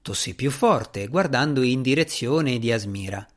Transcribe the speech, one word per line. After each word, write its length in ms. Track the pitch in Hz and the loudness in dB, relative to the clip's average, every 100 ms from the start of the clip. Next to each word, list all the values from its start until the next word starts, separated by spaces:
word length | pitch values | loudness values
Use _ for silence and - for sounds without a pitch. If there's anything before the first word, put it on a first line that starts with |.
Tossì 340 | - 101 - - | -6 -6 -6 -2
più 160 | 135 | -2
forte, 560 | 135 233 147 98 98 101 | 2 2 2 0 -8 -2
guardando 540 | 160 175 127 151 135 | 0 0 2 2 2
in 200 | 127 131 | 2 2
direzione 800 | 127 139 160 - 123 156 147 120 | 2 2 0 -2 0 2 2 0
di 120 | 117 | 0
Asmira. 540 | 117 101 98 98 98 101 | 0 -2 -6 -6 -10 -12